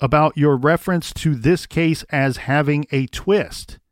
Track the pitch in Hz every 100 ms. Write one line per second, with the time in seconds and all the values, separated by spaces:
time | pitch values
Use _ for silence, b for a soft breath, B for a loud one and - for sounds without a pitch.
0 | 135 151 151 147 147 135 143 165 - 175
1 | - - 160 131 127 175 - 160 165 156
2 | - 143 135 120 - 143 147 147 147 139
3 | 131 - - 208 - - - - _